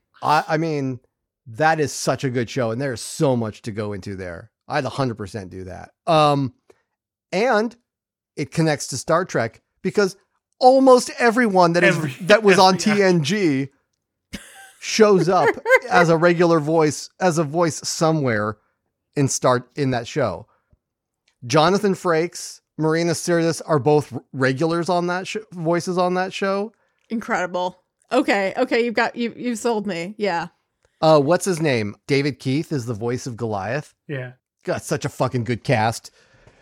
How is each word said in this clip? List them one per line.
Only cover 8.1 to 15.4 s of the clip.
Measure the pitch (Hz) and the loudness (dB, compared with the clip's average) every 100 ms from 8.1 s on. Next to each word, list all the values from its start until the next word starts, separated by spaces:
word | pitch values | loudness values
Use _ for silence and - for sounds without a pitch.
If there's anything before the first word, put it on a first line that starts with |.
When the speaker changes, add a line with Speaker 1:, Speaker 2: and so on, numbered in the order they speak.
| _ _ - | _ _ -10
Speaker 1:
it | 151 | -6
connects | - 160 147 - | -2 0 0 -6
to | 131 | -8
Star | - 165 185 | 0 0 0
Trek | 147 113 - _ _ | -4 -4 -8 _ _
because | 190 214 196 - _ _ _ - | -4 0 -2 -2 _ _ _ 2
almost | 254 269 269 254 247 285 | 6 6 8 6 4 0
everyone | 240 220 240 185 175 | 2 2 2 4 4
that | 170 | 6
is | 190 151 | 4 2
Speaker 2:
Every-, | 156 - 165 | -2 -4 4
Speaker 1:
that | 208 | 4
was | 208 185 | 6 6
on | 185 | 6
Speaker 2:
<laughs> | 185 | 4
yeah. | 214 202 | 2 2
Speaker 1:
T | |
N | 190 180 | 4 4
G | 135 208 180 135 135 _ _ _ _ _ _ - - - - _ | 2 0 0 0 -4 _ _ _ _ _ _ -20 -20 -20 -20 _
shows | - - 208 196 165 | -2 4 4 4 2
up | 185 | 2